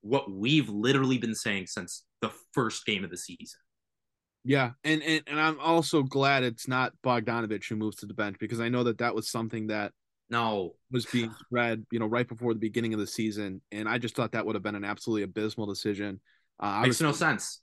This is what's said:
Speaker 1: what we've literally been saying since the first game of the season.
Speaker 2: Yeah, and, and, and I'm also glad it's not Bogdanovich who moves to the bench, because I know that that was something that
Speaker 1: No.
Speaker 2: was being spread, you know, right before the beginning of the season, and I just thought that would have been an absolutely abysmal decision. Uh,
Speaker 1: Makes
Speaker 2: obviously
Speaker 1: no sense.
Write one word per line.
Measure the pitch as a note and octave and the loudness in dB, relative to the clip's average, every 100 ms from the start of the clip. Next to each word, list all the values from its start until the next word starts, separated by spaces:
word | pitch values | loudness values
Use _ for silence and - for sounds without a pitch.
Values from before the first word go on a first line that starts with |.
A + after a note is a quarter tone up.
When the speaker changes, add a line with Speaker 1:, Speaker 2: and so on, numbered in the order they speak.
Speaker 1:
what | G#2 C3 - | 0 0 0
we've | F#2+ A2+ D#3 A2 | -4 2 4 2
literally | G#2 A#2 C#3 C3 B2+ | 0 4 4 4 2
been | A2+ | 0
saying | A2 A2+ G2 F2+ | -2 -2 -4 -4
since | - F2 - _ _ | -8 -8 -12 _ _
the | A2 - _ | -6 -6 _
first | - A2+ - | -2 0 -2
game | - G2+ | -2 -2
of | F#2 | -4
the | F2 | -10
season. | - F2 - - _ _ _ _ _ _ _ _ | -12 -14 -18 -20 _ _ _ _ _ _ _ _
Speaker 2:
Yeah, | B2 C#3 B2 B2 | 2 2 2 -2
and, | D3+ D#3 | 0 0
and, | D3+ D#3 - | 2 0 0
and | D3+ | 2
I'm | D#3 D3+ | 2 2
also | D#3 E3 D3+ D#3+ | 4 4 6 2
glad | C3+ C3+ C3+ C#3 | 2 4 4 4
it's | B2+ A2+ - | 2 -2 -2
not | B2+ B2+ _ | 0 0 _
Bogdanovich | B2+ A#2+ A2 A#2 A2 G#2 - | 0 2 2 -2 0 -4 -4
who | G#2+ | -2
moves | G#2+ - | -2 -4
to | G#2 | -10
the | |
bench, | G2+ G#2 F#2+ | -4 -4 -4
because | G#2+ A#2 | -6 -2
I | A#2 | 0
know | B2 | 2
that | A#2+ A2 | 2 2
that | A#2+ | 0
was | G#2+ - | 0 -2
something | A#2 A2+ A2+ G#2+ | -4 -4 -4 -2
that | G#2+ G#2 _ _ _ _ | -2 -4 _ _ _ _
Speaker 1:
No. | A#2 A2+ G#2 F2 - _ | 0 2 0 -2 -8 _
Speaker 2:
was | B2+ A2+ | -4 0
being | B2 A2+ A2+ - | 0 0 -6 -4
spread, | B2 A#2+ A2 A2 | 0 0 0 -2
you | A#2+ | -2
know, | A2 | 2
right | A#2 B2 | 0 0
before | A2+ A#2+ | -2 -2
the | A2 | 0
beginning | A2 A#2+ A2+ | 0 0 0
of | A2 | -2
the | G2 | -2
season, | - A2 G#2 G2+ F#2+ _ | -2 -2 -2 -6 -8 _
and | G#2 G#2+ | -6 -2
I | A#2+ | -2
just | A#2 | -2
thought | - A#2 | -2 -2
that | A2+ | -2
would | G#2 G#2+ | -2 -2
have | |
been | G2+ | -4
an | G#2 | -4
absolutely | G2+ G#2 - A2 | -6 -6 -2 -2
abysmal | F#2+ G2 A2 G#2+ G#2 | -2 -2 -4 -4 -6
decision. | G2 G#2+ G2 G#2 F#2+ _ _ _ _ | -4 -4 -2 -4 -8 _ _ _ _
Uh, | G#2 | -2
Speaker 1:
Makes | G2+ | 2
Speaker 2:
obviously | B2 A#2 D#3+ | 2 4 2
Speaker 1:
no | |
sense. | C#3+ D#3+ A2+ - - | 4 2 0 -4 -12